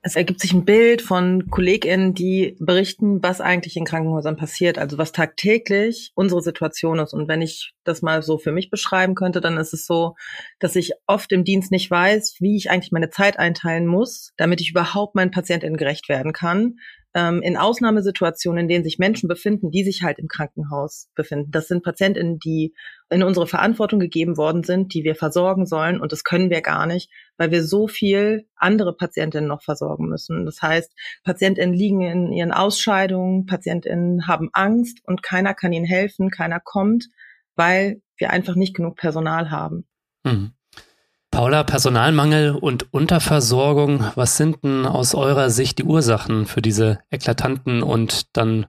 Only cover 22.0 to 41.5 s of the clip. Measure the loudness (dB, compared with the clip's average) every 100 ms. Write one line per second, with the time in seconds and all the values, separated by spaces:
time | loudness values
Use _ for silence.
22 | -2 0 -2 -4 -4 -2 -2 -6 -20 -20
23 | _ 2 4 2 0 2 2 2 2 2
24 | 2 0 -2 0 0 0 0 0 0 -2
25 | -2 -2 0 2 2 2 0 0 -2 -2
26 | -4 -6 -2 0 2 0 0 0 0 -4
27 | -8 -20 _ -4 0 2 2 0 0 0
28 | 2 2 2 0 -6 _ 2 2 0 -2
29 | -6 -4 -4 -2 -4 -6 -6 -6 -6 -4
30 | -4 -6 -6 -6 -6 -4 0 0 -2 _
31 | -18 -8 -6 0 0 2 0 2 2 0
32 | 0 -2 -2 -2 0 2 0 0 0 0
33 | 2 0 0 -2 -2 -4 -4 -4 -4 -2
34 | 0 -2 0 -2 0 0 2 2 0 -6
35 | -6 -6 -2 0 0 -2 -2 -2 0 0
36 | 0 -2 -4 -2 -4 -4 -4 0 2 2
37 | -2 _ -20 _ _ 0 2 2 0 -4
38 | _ -6 -2 -2 0 0 0 -2 -6 -2
39 | -4 -2 -2 -2 -4 -6 -6 -8 -12 _
40 | _ _ -2 -2 -4 _ _ -20 -20 _
41 | _ _ _ 0 4